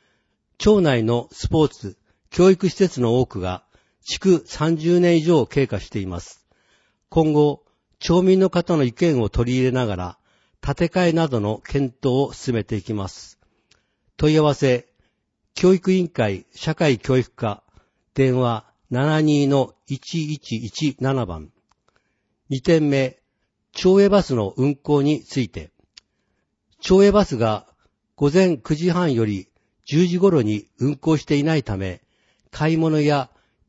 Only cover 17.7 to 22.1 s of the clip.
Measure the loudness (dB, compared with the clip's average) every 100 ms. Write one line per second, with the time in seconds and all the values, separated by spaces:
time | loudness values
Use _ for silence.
17.7 | _ _ _ _ -2 0 2 0 -2 _
18.7 | _ -8 -2 0 0 2 2 2 2 0
19.7 | _ -12 -12 -8 -8 -6 -8 -8 -8 -8
20.7 | -6 -6 -4 -4 -4 -6 -10 -14 _ _
21.7 | _ _ _ _